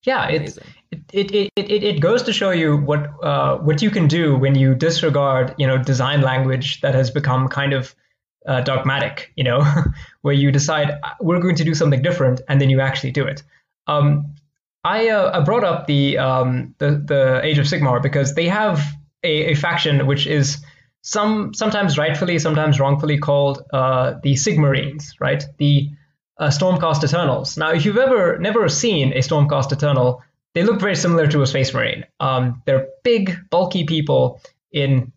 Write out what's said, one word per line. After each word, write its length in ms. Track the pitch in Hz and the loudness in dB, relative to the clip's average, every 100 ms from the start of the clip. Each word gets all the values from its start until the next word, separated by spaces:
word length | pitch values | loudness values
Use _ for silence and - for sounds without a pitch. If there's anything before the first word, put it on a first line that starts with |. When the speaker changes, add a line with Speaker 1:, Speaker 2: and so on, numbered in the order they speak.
Speaker 1:
Yeah, 260 | - 262 - | -2 -2 -2
it's, 280 | 156 147 - | -4 -4 -12
Speaker 2:
Amazing. 160 | - - _ | -20 -20 _
Speaker 1:
it, 400 | 165 - 196 196 | -18 -8 -4 -2
it, 200 | 202 196 - | -2 -2 -4
it, 140 | 196 | -2
it, 120 | 208 | -2
it 160 | 202 160 | 0 0
goes 240 | 156 160 | 2 2
to 80 | - | 0
show 200 | 202 196 | -2 0
you 260 | 175 160 147 | 0 2 0
what, 320 | 139 151 147 - | 0 -2 -4 -6
uh, 360 | 151 143 135 - | -4 0 0 0
what 240 | 147 151 | 0 0
you 100 | 214 | 0
can 160 | 202 156 | 2 2
do 300 | 160 160 135 | 4 2 2
when 180 | 135 139 | 2 4
you 200 | 135 127 | 4 2
disregard, 800 | 160 165 165 143 139 131 127 - | 0 0 0 2 2 0 -2 0
you 100 | 135 | 0
know, 100 | 131 | 0
design 440 | 127 127 127 147 | 0 0 0 2
language 580 | 131 131 131 131 - - | 2 2 0 -2 -4 -4
that 160 | 139 131 | 0 0
has 160 | 127 | 0
become 380 | 143 139 127 131 | -2 -2 0 -2
kind 240 | - 139 | -2 -2
of, 200 | 139 123 _ _ _ _ _ - | -2 -6 _ _ _ _ _ -4
uh, 140 | 131 | -2
dogmatic, 720 | 135 131 143 135 123 - - - | 0 -2 -2 -2 -4 -8 -16 -4
you 80 | |
know, 180 | 127 120 147 147 160 - | 0 2 2 2 0 -4
<laughs> 240 | - _ | -12 _
where 120 | 143 | -2
you 200 | 143 139 | 2 4
decide, 380 | 139 135 156 147 147 | 2 0 0 -2 -2
"Uh, 60 | - - | -8 -6
we're 220 | 165 175 | -2 0
going 140 | 180 175 | 0 0
to 100 | 165 | 0
do 80 | |
something 280 | 151 147 135 | 0 2 2
different," 380 | 127 - 131 127 - | 0 0 0 0 0
and 140 | 143 | 2
then 80 | 135 | 4
you 100 | 131 | 2
actually 320 | 135 - 135 | 0 -2 -4
do 160 | 135 120 | -4 -4
it. 160 | - - _ _ _ - | -6 -16 _ _ _ -4
Um, 480 | 147 143 147 147 - _ _ _ _ - | 0 2 2 -4 -12 _ _ _ _ -4
I, 240 | 208 226 | 0 0
uh, 280 | 214 185 185 | 2 0 0
I 60 | |
brought 220 | 151 233 196 | 2 2 0
up 220 | 147 - | -2 0
the, 300 | 143 139 139 | 0 2 0
um, 560 | 135 131 127 127 - - | 0 0 0 -2 -6 -4
the, 260 | 143 147 147 | 0 0 0
the 360 | 143 131 127 | 2 2 2
Age 140 | 151 147 | 0 0
of 80 | 143 | 0
Sigmar 360 | 175 139 120 | 0 0 0
because 320 | 135 143 139 147 | 0 0 -2 0
they 120 | 170 | 0
have 340 | 202 214 160 147 - - _ | 0 0 0 -2 -6 -18 _
a, 280 | 175 151 160 | -2 -2 0
a 40 | 147 | 0
faction 520 | 170 170 160 143 135 | 0 -2 0 2 2
which 180 | 143 - | 0 0
is 380 | 151 135 - - _ _ _ | 0 0 -4 -12 _ _ _
some-, 520 | - 214 214 220 202 | -6 -2 0 0 -4
sometimes 440 | - 214 208 190 143 | -4 -2 0 0 0
rightfully, 420 | 156 147 180 170 | 0 -2 -2 0
sometimes 400 | 156 151 156 139 | 0 0 2 2
wrongfully 380 | 139 143 151 147 | 2 0 0 -2
called, 440 | 147 143 143 139 - | 2 2 2 -2 -4
uh, 400 | 135 131 127 131 - | -2 0 0 -2 -2
the 120 | 139 139 | 0 0
Sigmarines, 800 | - 156 147 131 - - - - | 2 2 2 2 -4 -10 -16 -6
right? 240 | 139 143 - - | -4 -4 -6 -2
The, 320 | 147 143 143 - _ _ _ - | 2 2 0 -10 _ _ _ -4
uh, 100 | 147 | -2
Stormcast 560 | 143 185 175 165 147 | 0 0 0 0 0
Eternals. 540 | 151 170 170 117 - - | 0 0 0 -2 -6 -6
Now, 140 | 156 | -2
if 120 | 165 | 0
you've 140 | 208 208 | 0 2
ever, 420 | 262 247 175 - | 2 4 2 0
never 300 | 185 226 180 | -2 0 0
seen 420 | - 240 175 131 | 0 0 2 0
a 60 | 131 | 0
Stormcast 560 | 127 156 147 143 135 | 0 2 2 2 -2
Eternal, 500 | 143 147 135 123 123 _ _ _ | -2 0 2 0 -2 _ _ _
they 100 | 170 | -2
look 160 | 196 196 | 0 0
very 160 | 196 175 | 0 0
similar 320 | 175 170 147 | 2 2 2
to 140 | 147 | 2
a 60 | 135 | 0
Space 260 | 139 131 | 0 -2
Marine. 320 | - 117 - - _ | -2 -4 -6 -12 _
Um, 400 | 135 127 127 123 - | -4 0 -2 -4 0
they're 220 | 131 135 - | 0 -2 -4
big, 340 | 247 226 190 170 - | 0 0 0 -4 -2
bulky 340 | 170 180 190 | -2 0 -2
people 580 | 151 160 147 135 127 - - _ _ | -2 -2 0 2 0 -2 -20 _ _
in 400 | 151 135 135 117 | -4 0 0 -2